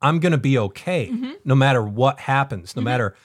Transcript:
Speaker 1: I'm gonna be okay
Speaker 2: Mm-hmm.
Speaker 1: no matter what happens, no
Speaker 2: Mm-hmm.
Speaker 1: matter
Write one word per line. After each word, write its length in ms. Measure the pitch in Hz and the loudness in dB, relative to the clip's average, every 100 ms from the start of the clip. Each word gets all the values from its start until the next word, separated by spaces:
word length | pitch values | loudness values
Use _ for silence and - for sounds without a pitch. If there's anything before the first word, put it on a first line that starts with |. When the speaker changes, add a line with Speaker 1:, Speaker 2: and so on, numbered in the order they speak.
Speaker 1:
I'm 180 | 143 165 | 0 2
gonna 180 | 175 151 | 2 2
be 200 | 135 131 | 2 2
okay 520 | 101 - 175 180 117 | 0 -6 -6 -4 -4
Speaker 2:
Mm-hmm. 200 | 233 262 339 | -6 -8 -8
Speaker 1:
no 120 | - 135 | 0 4
matter 260 | 135 127 | 4 2
what 360 | 107 107 135 - | 0 0 0 0
happens, 540 | - 135 139 98 85 131 | -2 -2 -2 -8 -10 -6
no 40 | |
Speaker 2:
Mm-hmm. 40 | 120 | -2
Speaker 1:
matter 300 | 127 101 - | -2 -2 -6